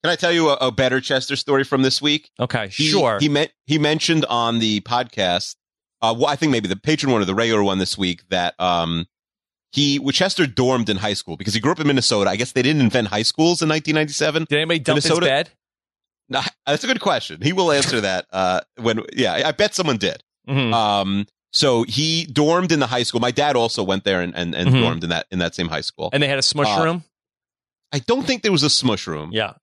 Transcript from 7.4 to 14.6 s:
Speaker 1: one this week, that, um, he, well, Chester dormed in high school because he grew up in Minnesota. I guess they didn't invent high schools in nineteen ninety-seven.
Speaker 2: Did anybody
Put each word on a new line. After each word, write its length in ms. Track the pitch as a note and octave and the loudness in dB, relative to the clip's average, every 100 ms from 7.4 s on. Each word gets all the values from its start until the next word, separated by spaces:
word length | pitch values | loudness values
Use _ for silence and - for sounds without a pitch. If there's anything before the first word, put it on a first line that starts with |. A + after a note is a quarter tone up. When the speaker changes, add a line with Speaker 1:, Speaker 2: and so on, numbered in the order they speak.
| A#2 A2 | 2 2
Speaker 1:
one 140 | G2+ F#2+ | 2 0
this 200 | F#2 - | -2 -2
week, 260 | F#2 E2+ _ | -2 -4 _
that, 260 | F#2 F2 - | -2 -2 -2
um, 460 | F2+ F2 E2+ E2+ E2+ _ _ _ _ _ _ | 0 2 0 -4 -6 _ _ _ _ _ _
he, 260 | - C#3+ C#3 | -2 0 0
well, 140 | C3+ | 0
Chester 340 | - F#3 - D3+ | 0 0 0 -2
dormed 420 | B2+ B2+ B2+ G#2+ | 2 2 2 0
in 80 | G2 | -2
high 160 | G#2+ | -2
school 220 | G2 - E2 | -4 -6 -8
because 160 | F#2+ | -4
he 60 | G#2 | -2
grew 120 | C3 | 0
up 60 | F3 | 0
in 80 | D3 | 2
Minnesota. 420 | C#3 - G#2+ G2 | 2 2 2 0
I 80 | G2 | 0
guess 160 | A#2+ | -2
they 80 | - | 0
didn't 200 | B2 D#3 | 2 4
invent 280 | A#2+ B2+ G#2 | 2 2 0
high 120 | G#2 | -2
schools 380 | A2 - E3 E3+ | -2 2 2 2
in 60 | D#3+ | 0
nineteen 260 | D#3 D3+ D#3 | -2 0 0
ninety-seven. 500 | D#3 C#3+ D3+ D3+ D#3+ | 0 -2 -2 -2 -2
Speaker 2:
Did 60 | |
anybody 200 | D3 | -2